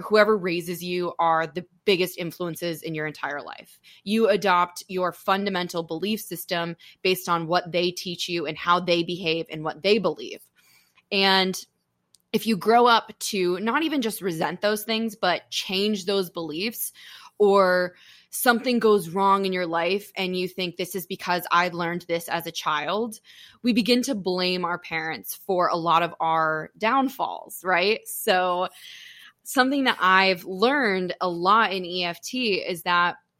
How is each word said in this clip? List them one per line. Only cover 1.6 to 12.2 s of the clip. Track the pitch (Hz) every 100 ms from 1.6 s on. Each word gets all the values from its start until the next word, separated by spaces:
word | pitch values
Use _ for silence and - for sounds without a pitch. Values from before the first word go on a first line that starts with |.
| 175 _ -
biggest | 175 180 -
influences | 170 - 175 160 175 156
in | 165 156
your | 151
entire | 147 143 143
life. | - - - - _ -
You | 196 220 208
adopt | 202 196 175 175 - -
your | 185 180
fundamental | - - 190 202 185 180 175
belief | 165 160 202 220
system | - 165 - 175 170 170 - _
based | 190 180 185
on | 170 160
what | 180 165
they | 175 180
teach | 175 185 165 -
you | 170 151
and | 151
how | 175 180
they | 180 175
behave | 170 180 170 165 160
and | 160
what | 151 151
they | 190 214
believe. | 180 151 120 - - _ _ _ _ _ _
And | 202 196 190 185 180 - _ _ _ _ _